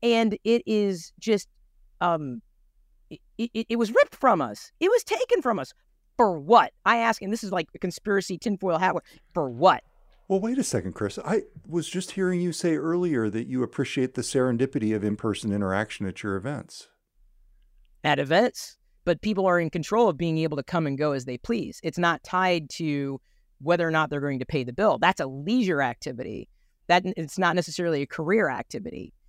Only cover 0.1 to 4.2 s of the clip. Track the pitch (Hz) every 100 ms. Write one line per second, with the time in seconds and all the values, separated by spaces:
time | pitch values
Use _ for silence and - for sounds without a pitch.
0.1 | 226 226 202 - 233 - 214 202 185 165
1.1 | _ - 208 - _ _ _ - _ 175
2.1 | 165 147 120 _ _ _ _ _ _ _
3.1 | - _ _ 233 220 226 233 220 247 571
4.1 | -